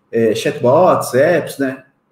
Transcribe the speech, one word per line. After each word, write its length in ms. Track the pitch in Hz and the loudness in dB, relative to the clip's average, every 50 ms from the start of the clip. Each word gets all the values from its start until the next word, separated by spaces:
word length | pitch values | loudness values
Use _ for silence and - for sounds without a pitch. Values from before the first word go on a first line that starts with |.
| _ _ | _ _
é, 240 | - 117 117 110 101 | -2 0 0 0 0
chatbots, 800 | - - - - - 120 120 139 165 185 170 139 - - - - | 0 -4 -6 -4 -2 0 2 4 4 4 4 2 0 -2 -2 0
apps, 420 | 127 147 175 175 151 - - - | 2 2 2 2 0 -2 -6 -8
né, 280 | - 139 131 131 135 - _ _ _ _ - | -6 -6 -6 -6 -10 -16 _ _ _ _ -12